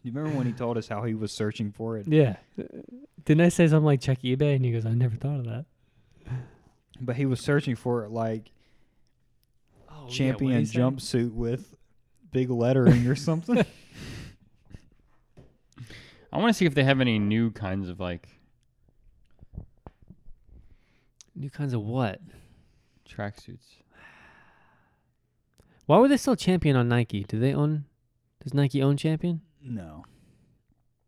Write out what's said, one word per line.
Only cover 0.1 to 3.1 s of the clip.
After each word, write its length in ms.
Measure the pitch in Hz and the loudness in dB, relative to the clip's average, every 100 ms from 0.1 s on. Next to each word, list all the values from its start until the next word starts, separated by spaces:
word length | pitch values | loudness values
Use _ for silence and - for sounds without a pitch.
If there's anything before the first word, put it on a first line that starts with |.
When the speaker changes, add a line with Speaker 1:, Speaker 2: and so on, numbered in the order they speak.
Speaker 1:
remember 240 | 127 156 143 | -6 -4 -2
when 100 | 123 | -4
he 60 | |
told 260 | 107 120 117 | -4 -4 -4
us 100 | - | -6
how 160 | 104 | -6
he 100 | 117 | -4
was 160 | 110 107 | -4 -6
searching 400 | - 107 - 104 | -4 -6 -4 -8
for 240 | 101 113 110 | -6 -8 -8
it? 100 | 165 | 2
Speaker 2:
Yeah. 280 | 156 135 92 _ - - - - 247 285 | 4 4 0 _ -14 -12 -14 -20 -20 -20